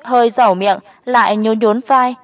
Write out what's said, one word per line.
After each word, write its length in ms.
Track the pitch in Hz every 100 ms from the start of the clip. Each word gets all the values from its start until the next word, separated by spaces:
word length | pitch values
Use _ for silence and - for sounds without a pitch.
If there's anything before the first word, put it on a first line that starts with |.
hơi 260 | - 247 233
dẩu 240 | 226 233
miệng, 260 | 180 202 190 - - -
lại 300 | 247 202 214
nhún 240 | 220 220
nhún 200 | 220 220 -
vai, 280 | 269 254 247